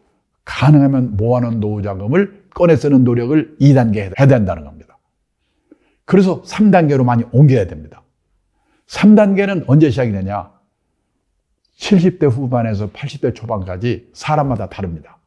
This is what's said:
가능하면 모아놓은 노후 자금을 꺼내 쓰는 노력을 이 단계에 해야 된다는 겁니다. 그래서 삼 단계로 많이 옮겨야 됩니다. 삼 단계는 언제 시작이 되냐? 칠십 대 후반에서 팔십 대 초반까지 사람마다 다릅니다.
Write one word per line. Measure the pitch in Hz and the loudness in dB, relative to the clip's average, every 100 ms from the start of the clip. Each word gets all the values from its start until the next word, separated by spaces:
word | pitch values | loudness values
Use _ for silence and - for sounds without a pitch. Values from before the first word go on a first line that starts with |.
| _ _ _ _ | _ _ _ _
가능하면 | - - 135 147 139 135 123 101 | -16 0 4 4 4 0 -4 -4
모아놓은 | 113 123 120 113 | -2 -2 -2 -4
노후 | 104 104 | -6 -6
자금을 | 101 95 101 175 196 - _ | -8 -8 -4 -2 -2 -6 _
꺼내 | - 170 151 | -2 2 2
쓰는 | 147 131 | 2 2
노력을 | 123 120 120 156 - - | 2 0 -2 -2 -2 0
이 | 139 | 4
단계에 | 135 113 104 98 90 | 4 2 -2 -4 0
해야 | 139 | 2
된다는 | 127 92 80 | 2 0 -6
겁니다. | 71 80 _ _ _ _ _ _ _ _ _ _ _ _ | -12 -20 _ _ _ _ _ _ _ _ _ _ _ _
그래서 | - 190 190 165 | 0 2 2 -2
삼 | - - 208 | -6 0 2
단계로 | 180 151 135 | 4 2 0
많이 | 123 117 117 | 0 0 0
옮겨야 | 123 147 127 87 | 4 4 4 -2
됩니다. | 76 78 _ _ _ _ _ _ _ _ _ _ | -8 -20 _ _ _ _ _ _ _ _ _ _
삼 | - 202 | 2 4
단계는 | 214 208 196 202 180 - | 6 4 0 -2 -4 0
언제 | 143 151 | 2 2
시작이 | 120 120 | 0 -4
되냐? | 98 95 101 - _ _ _ _ _ _ _ _ _ _ _ _ _ | -4 -6 -8 -12 _ _ _ _ _ _ _ _ _ _ _ _ _
칠십 | - 190 180 180 | 0 2 2 0
대 | 147 | -2
후반에서 | 120 127 123 113 101 101 | -2 -4 -4 -4 -6 -8
팔십 | - 139 143 | -10 -16 -6
대 | 127 | -6
초반까지 | - 117 107 92 90 120 107 - | -6 -8 -8 -8 -8 -6 -8 -12
사람마다 | - - 151 139 113 95 | -12 -4 -2 -2 -4 -8
다릅니다. | - 92 80 - _ | -10 -10 -12 -16 _